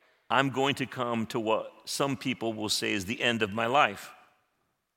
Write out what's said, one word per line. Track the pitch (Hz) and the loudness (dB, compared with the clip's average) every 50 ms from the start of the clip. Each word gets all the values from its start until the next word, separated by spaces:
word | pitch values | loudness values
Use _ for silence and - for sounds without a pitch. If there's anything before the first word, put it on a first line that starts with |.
| _ _ _ _ _ _ | _ _ _ _ _ _
I'm | 117 123 135 139 | 2 4 4 2
going | 120 127 135 139 139 | 2 2 2 2 2
to | - 131 | 0 -2
come | 120 - 131 127 120 117 113 113 107 | -6 -4 -6 -4 -2 0 -2 -2 -2
to | - 123 | -2 -2
what | 110 107 110 98 - 107 - - - | 2 2 2 2 0 -4 -12 -16 -10
some | - - - 147 139 135 | -8 -4 -2 0 0 -2
people | - - 135 123 - 113 117 110 | -2 -2 -4 -4 -2 -2 -4 -2
will | 107 107 104 | -2 -2 -2
say | - - 113 113 110 | -2 -2 0 0 0
is | 104 92 | -2 -2
the | 90 123 - | -4 -4 0
end | 131 123 117 113 | 0 0 2 2
of | 110 101 | 0 -2
my | 98 110 117 | 0 -2 0
life. | 117 127 147 143 113 98 - - - - - - _ _ _ _ _ _ _ _ _ _ _ _ _ _ | 2 4 4 4 4 2 -4 -12 -16 -18 -20 -20 _ _ _ _ _ _ _ _ _ _ _ _ _ _